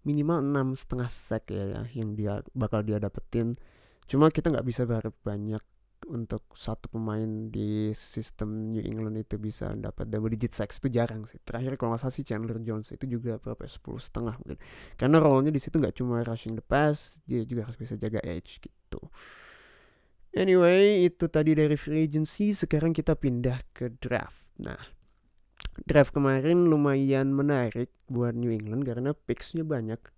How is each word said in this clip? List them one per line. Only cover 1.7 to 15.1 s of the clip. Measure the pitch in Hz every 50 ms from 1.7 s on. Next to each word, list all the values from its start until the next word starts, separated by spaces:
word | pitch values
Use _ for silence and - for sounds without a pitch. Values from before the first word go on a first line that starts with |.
ya, | 101 107 110 117 123
yang | 123 110 107 104 107
dia, | 104 101 101 101 - -
bakal | _ 131 110 107 - 107 104
dia | 107 104 104
dapetin. | 104 98 - - - - - 117 113 117 120 - - _ _ _ _ _ _ _ _
Cuma | - - 135 151 160
kita | - 160 - 170
nggak | 147 117 117 127
bisa | 117 - 123
berharap | 117 117 110 - 113 - _ _
banyak | 113 104 104 104 107 107 107 - _ _ _ _ _ _ _ - 330
untuk | - 120 113 - 117 107 _ _ -
satu | - - 110 113 - - -
pemain | - 113 110 110 107 110 110 110 110 110 110 110
di | 107 107 104 104 107 107 107 107
sistem | 107 - - - - 117 110 - - - 110 107 107 110 110 110
New | 113 110
England | - - 110 110 110 107 107 110
itu | 110 _ -
bisa | 107 107 107 107 - - 101 104
dapat | 107 104 104 - - - 110
double | 107 107 110 113
digit | 113 107 123 117
sacks, | - - 107 - - -
itu | - 135
jarang | 117 117 117 117 113 110 107 113
sih. | - - _
Terakhir | - - 117 127 131 135
kalau | - 127 113
nggak | 113 117
salah | 135 131 -
sih | - 95
Chandler | - 117 107 113 113 113 113 113
Jones | 117 110 107 107 -
itu | - - -
juga | 131 120 117 123 120 110
berapa | 110 - 117 113 -
ya, | - 135
sepuluh | - - _ - - 123
setengah | - - - - 117 117 120 127
mungkin. | - - - - - - - - - - -
Karena | - 123 131